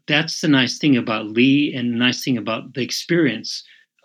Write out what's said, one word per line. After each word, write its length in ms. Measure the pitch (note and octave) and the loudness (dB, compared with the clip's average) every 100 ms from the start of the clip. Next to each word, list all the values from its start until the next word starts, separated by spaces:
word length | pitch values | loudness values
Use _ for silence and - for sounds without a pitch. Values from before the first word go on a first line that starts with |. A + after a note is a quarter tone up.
| - | -4
that's 340 | D3+ D#3+ - | -2 -2 -2
the 80 | E3 | 2
nice 300 | C#3 A#2+ - | 4 2 0
thing 180 | D#3 B2 | 2 2
about 300 | A#2+ A2 G#2+ | 2 -4 -2
Lee 480 | A2 C3 C#3+ D3 | 2 4 4 2
and 180 | B2+ A#2+ | -2 -4
the 60 | A#2 | 0
nice 260 | B2 A#2+ | 0 0
thing 140 | - A#2+ | -2 -2
about 360 | G2+ A2+ - | -2 -6 -6
the 80 | C3 | -8
experience 800 | A#2 - - E3+ D3 G#2+ - - - _ _ _ | -6 -6 -2 0 2 0 -8 -12 -14 _ _ _